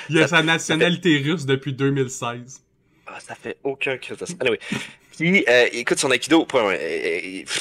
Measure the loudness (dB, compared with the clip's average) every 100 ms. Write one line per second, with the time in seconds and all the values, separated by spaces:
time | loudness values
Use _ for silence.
0 | -2 2 4 4 2 0 0 2 2 2
1 | 2 2 2 -2 0 -2 -2 0 0 2
2 | -2 -4 -8 -8 -12 -20 _ _ _ _
3 | -18 -16 -14 -12 -12 -8 -6 -4 -4 -6
4 | -8 -10 -10 -4 -2 -2 -4 -8 -10 -18
5 | _ -4 2 2 4 4 4 2 -2 0
6 | 2 0 4 4 4 2 2 0 -2 -2
7 | -2 -4 -6 -10 -8 -8